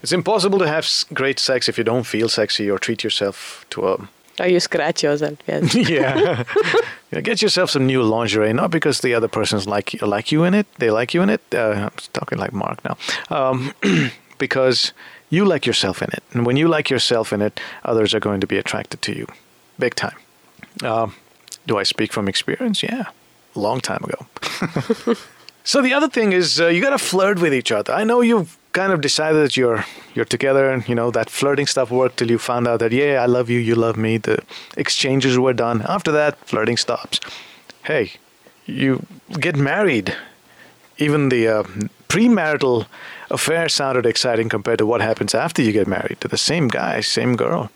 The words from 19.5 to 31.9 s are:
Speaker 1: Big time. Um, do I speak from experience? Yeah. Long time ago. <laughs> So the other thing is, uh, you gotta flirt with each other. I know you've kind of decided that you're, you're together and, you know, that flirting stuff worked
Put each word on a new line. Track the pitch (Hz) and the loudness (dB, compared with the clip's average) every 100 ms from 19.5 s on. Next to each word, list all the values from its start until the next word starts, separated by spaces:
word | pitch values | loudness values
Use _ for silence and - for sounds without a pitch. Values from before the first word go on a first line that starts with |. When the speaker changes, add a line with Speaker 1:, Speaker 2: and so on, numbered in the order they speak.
| _ _ - | _ _ -4
Speaker 1:
Big | 123 - | -2 -2
time. | - - _ _ _ - - - | -8 -10 _ _ _ -20 -18 -8
Um, | 123 113 110 - _ _ - - - | -4 -2 -2 -6 _ _ -20 -14 -4
do | 107 | -2
I | |
speak | 95 - 110 | 0 -2 -2
from | - 98 | -2 -2
experience? | - - - 247 196 | -2 -4 -4 -2 -2
Yeah. | - 254 208 - _ _ _ | -4 -6 -10 -14 _ _ _
Long | - 104 123 | -4 -2 -2
time | - - | -4 -6
ago. | - - - - - - 170 160 - 220 - 226 | -6 -10 -10 -12 -10 -6 -4 -4 -4 -4 -2 -4
<laughs> | - - - _ | -6 -20 -20 _
So | - 277 | -2 0
the | 254 | 2
other | 277 302 | 2 2
thing | 247 214 | 2 2
is, | 180 170 156 | 2 2 2
uh, | 170 | 4
you | 170 | 4
gotta | 269 277 | 2 0
flirt | - 185 190 190 | 0 2 2 2
with | 170 | 2
each | 135 - | 2 0
other. | 107 - | -2 0
I | 151 | 0
know | 220 240 | 2 4
you've | 233 226 165 - _ | 4 4 0 -10 _
kind | 180 196 | -2 0
of | 175 | 0
decided | 139 - 156 156 | 0 0 2 4
that | 143 131 | 4 4
you're, | 123 113 - - - | 2 2 -4 -14 -8
you're | - | -4
together | 113 117 139 135 135 | -2 0 2 4 4
and, | 131 113 | 2 0
you | 117 | 0
know, | 120 | 0
that | 117 113 | 0 -2
flirting | - 139 139 139 | -2 0 2 0
stuff | - | 0
worked | 117 | 0